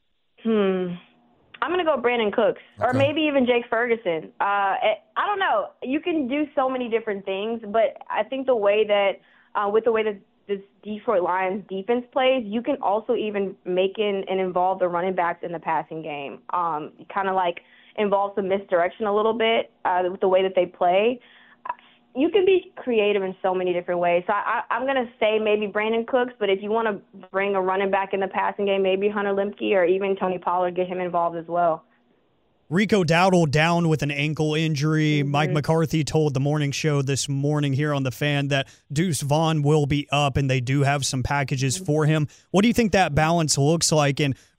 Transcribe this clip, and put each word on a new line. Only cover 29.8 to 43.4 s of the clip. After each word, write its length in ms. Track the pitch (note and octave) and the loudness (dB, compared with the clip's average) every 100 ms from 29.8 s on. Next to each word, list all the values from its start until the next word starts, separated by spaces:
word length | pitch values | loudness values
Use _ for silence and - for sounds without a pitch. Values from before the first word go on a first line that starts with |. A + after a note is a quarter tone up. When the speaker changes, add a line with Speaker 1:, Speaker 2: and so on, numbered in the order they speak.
Speaker 1:
even 320 | F3 F#3+ G3 | 2 2 -2
Tony 220 | G3 F#3 F3+ | -2 -2 -2
Pollard, 380 | F#3 F3+ F3+ | -2 -2 -2
get 120 | F3+ F3+ | -2 -4
him 120 | F#3 | -4
involved 380 | F3+ F3 E3+ E3+ | -4 -2 -2 -4
as 100 | E3 | -4
well. 360 | F3 E3+ D#3+ _ _ _ _ _ _ _ _ - | 0 0 0 _ _ _ _ _ _ _ _ -4
Speaker 3:
Rico 340 | E3+ G#3+ G#3 | -2 2 2
Dowdle 460 | D#3+ E3 F#3+ F3+ D#3 | 4 4 6 4 4
down 360 | D3+ E3 E3+ E3 | 4 2 2 2
with 140 | D#3 | 0
an 80 | D3 | 0
ankle 420 | C#3+ D3+ D3+ D3+ | -2 -2 0 0
injury. 640 | D#3 D#3+ C#3+ D#3 D#3 D3+ D3 | 0 0 0 0 2 2 2
Speaker 1:
Mm-hmm. 80 | C#3+ | 0
Speaker 3:
Mike 200 | C#3+ D3+ | 0 0
McCarthy 520 | D3 C#3 D#3+ D#3+ D#3+ | 0 0 0 2 0
told 300 | C#3 D#3 D3+ | 0 0 0
the 40 | C3 | 0
morning 320 | C#3+ D3+ C#3+ | 0 0 0
show 300 | - D#3 C#3+ | -2 0 0
this 260 | C3+ C3+ - | 0 -2 -2
morning 460 | C#3 C#3+ D3 C#3+ | -2 0 0 0
here 200 | C3+ D3+ | 0 0
on 100 | C#3+ | 0
The 80 | B2+ | -2
Fan 360 | - D3 C#3+ C#3 | -2 0 0 0
that 180 | C#3 - - - | -2 -2 -12 -6
Deuce 300 | C#3+ F#3 C#3 | -2 -2 -2
Vaughn 400 | C3+ D3+ D#3+ D#3 | 0 2 2 2
will 220 | C#3+ D#3 C#3 | 2 2 2
be 200 | C#3+ - | -2 0
up 260 | C#3+ C#3+ D3 | 0 0 0
and 100 | C#3 | 0
they 100 | C3 | 0
do 220 | A#2+ C#3+ | 0 2
have 220 | C3+ C#3+ | 2 0
some 180 | - C3 | -2 -2
packages 520 | B2 C#3+ C3 C3 C3+ - | -2 -2 -2 -2 -2 -2
Speaker 1:
Mm-hmm. 80 | |
Speaker 3:
for 200 | - D#3 | -2 2
him. 220 | D3+ D#3 D3 - _ | 2 2 0 -6 _
What 100 | F3+ | 2
do 60 | A#3 | 4
you 60 | |
think 160 | A#3+ A3 | 2 2
that 220 | G3 E3 | 2 2
balance 420 | D3 D#3 E3+ | 2 2 2